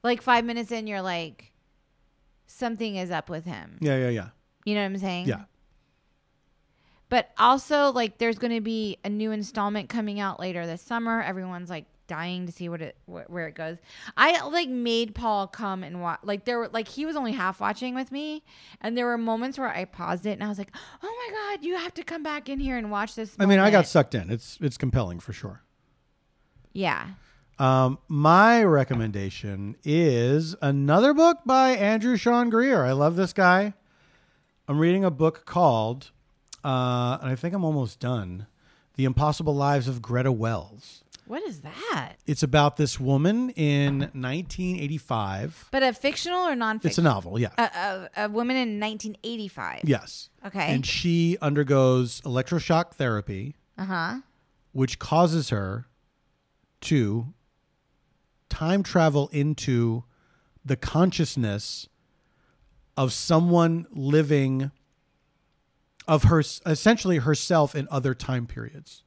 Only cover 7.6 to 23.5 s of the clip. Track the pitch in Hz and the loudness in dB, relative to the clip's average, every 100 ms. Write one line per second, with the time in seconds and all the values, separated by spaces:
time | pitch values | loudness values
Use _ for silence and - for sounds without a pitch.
7.6 | - 294 285 247 226 - 233 220 240 233 | 2 2 2 2 -4 -2 -2 -2 -2 -2
8.6 | 214 226 214 185 196 208 220 214 202 - | -4 -4 -4 -6 -6 -4 -4 -4 -6 -4
9.6 | 202 208 - 233 214 202 196 - 185 175 | -4 -4 -6 -6 -4 -4 -6 -6 -8 -6
10.6 | 170 165 - 233 233 226 180 190 185 180 | -8 -10 -8 -6 -2 -2 -4 -6 -10 -12
11.6 | 175 170 - _ _ 156 170 180 180 170 | -12 -12 -14 _ _ -8 -6 -6 -8 -10
12.6 | 175 170 151 - - 175 - 175 160 147 | -10 -8 -10 -14 -18 -16 -12 -10 -10 -10
13.6 | 160 170 _ - - - 277 339 285 330 | -12 -12 _ -20 -12 2 4 4 0 -4
14.6 | 311 254 240 233 233 208 233 208 190 - | -2 -4 -2 -2 -2 -4 -2 -2 -4 -8
15.6 | 208 185 175 175 175 160 196 202 240 240 | -8 -8 -10 -8 -6 -6 -6 -6 -4 -4
16.6 | 233 226 233 - 247 294 233 254 185 190 | -4 -6 -8 -8 -6 -4 -4 -4 -4 -4
17.6 | 202 214 254 247 262 269 302 302 _ - | -6 -6 -6 -8 -8 -8 -10 -10 _ -20
18.6 | - - 214 240 240 233 226 226 247 269 | -20 -12 -6 -4 -2 -2 -2 -4 -4 -6
19.6 | 254 - 190 - 175 180 202 202 208 202 | -6 -6 -8 -10 -6 -4 -4 -6 -6 -8
20.6 | 196 - - - 370 466 480 415 415 403 | -10 -16 -20 -14 -12 -10 -10 -8 -8 -8
21.6 | 311 359 339 339 339 330 302 294 294 277 | -6 -6 -6 -10 -12 -10 -8 -8 -8 -6
22.6 | 269 247 214 208 214 - 220 - 196 | -4 -4 -4 -6 -6 -8 -12 0 6